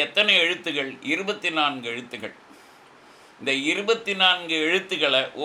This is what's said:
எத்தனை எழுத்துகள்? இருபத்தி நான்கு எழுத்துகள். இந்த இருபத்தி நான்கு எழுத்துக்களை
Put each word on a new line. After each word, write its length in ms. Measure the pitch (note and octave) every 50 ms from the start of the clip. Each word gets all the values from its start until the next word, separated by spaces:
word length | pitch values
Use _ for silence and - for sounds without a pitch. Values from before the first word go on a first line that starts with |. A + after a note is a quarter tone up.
| D3
எத்தனை 280 | D#3 - G3+ G#3 G#3 G3 F3+ E3+
எழுத்துகள்? 460 | E3+ F3+ E3+ - E3+ C#3+ C#3+ C3+ C3+ A#2 - - C3 D#3
இருபத்தி 360 | E3 G3 G3 G3+ - - F3 D#3+ D#3
நான்கு 280 | D3+ C#3+ C3+ B2+ A#2 A#2 A#2
எழுத்துகள். 400 | A#2+ A#2+ - - A2 G#2+ G2+ - - - - - - - - - - - - - - - - - - - - - -
இந்த 120 | A2+ C3 C3+ C3+ C#3 D#3
இருபத்தி 420 | F3 F#3+ G3+ G#3+ A#3 A3+ - G3 G3 F#3+ F#3
நான்கு 320 | F#3 F3+ F3+ F3 E3 D#3+ D#3 D3+ D#3+
எழுத்துக்களை 540 | F3 F#3+ F#3+ - F#3 D3+ D3+ C#3+ C3+ C3 C3 - - - D3